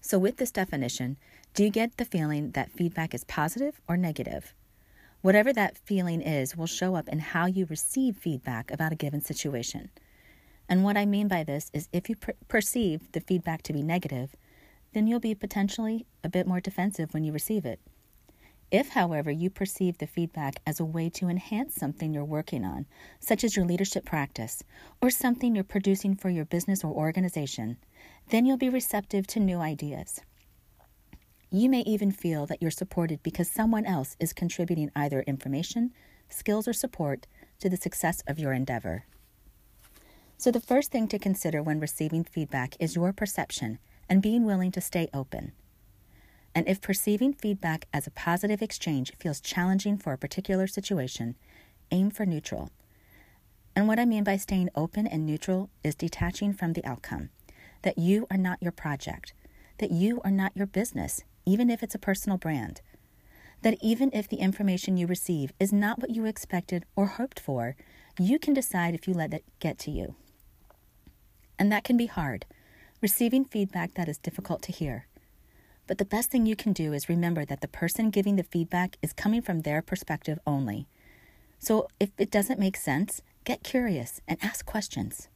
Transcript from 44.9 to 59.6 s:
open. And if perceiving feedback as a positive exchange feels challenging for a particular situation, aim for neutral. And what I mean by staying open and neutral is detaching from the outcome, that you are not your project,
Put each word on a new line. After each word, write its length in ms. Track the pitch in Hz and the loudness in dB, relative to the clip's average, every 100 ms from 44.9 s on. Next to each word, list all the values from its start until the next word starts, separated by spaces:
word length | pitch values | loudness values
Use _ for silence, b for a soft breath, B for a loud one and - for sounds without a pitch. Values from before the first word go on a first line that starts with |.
| 180 165 | -2 -2
open. 380 | 139 135 - - - - _ - - b b b b b | -4 -6 -8 -10 -14 -20 _ -20 -20 b b b b b
And 120 | 160 165 | -2 2
if 120 | 190 | 0
perceiving 540 | - 190 - 208 254 | 0 0 2 4 4
feedback 520 | 277 214 202 170 160 - | 2 -2 0 -2 -4 -4
as 140 | 147 151 | -6 -6
a 40 | |
positive 520 | - - 175 208 214 | -6 0 0 2 0
exchange 500 | 220 - - 143 127 - | -2 -4 -2 0 -2 -6
feels 220 | 175 147 | -6 -4
challenging 560 | - - 180 190 202 202 | -4 0 2 2 2 -2
for 160 | 180 | -2
a 60 | 135 | -6
particular 480 | 147 - 190 190 190 | -6 -6 -2 0 0
situation, 680 | - 196 190 127 - 117 120 b b b b - | -2 -2 -2 -2 -4 -6 -8 b b b b -2
aim 200 | 180 196 | 2 2
for 160 | 214 202 | 2 -2
neutral. 440 | 160 - - - - _ b b b b b b _ - | -2 -4 -8 -10 -14 _ b b b b b b _ -4
And 120 | - 214 | 2 4
what 120 | 220 | 4
I 60 | |
mean 200 | 240 220 | 4 4
by 120 | 208 196 | 2 2
staying 340 | - 190 180 | 2 0 0
open 320 | - 165 - 214 | 0 -2 0 -2
and 180 | 160 | 0
neutral 460 | 156 151 - 185 196 _ | 0 -2 0 -2 -2 _
is 100 | 156 | -4
detaching 580 | 147 170 - 170 185 202 | -2 -4 -2 -2 0 -2
from 200 | 196 170 | 0 -2
the 120 | 165 | -2
outcome, 440 | - 120 - - - _ B B B B | -4 -8 -8 -8 -8 _ B B B B
that 160 | 196 - | -2 2
you 280 | 170 202 233 | 4 4 2
are 100 | 196 | 0
not 220 | 185 180 | 0 0
your 120 | 175 | -4
project, 640 | 170 156 139 - - - - b b | -4 -4 -4 -6 -8 -12 -20 b b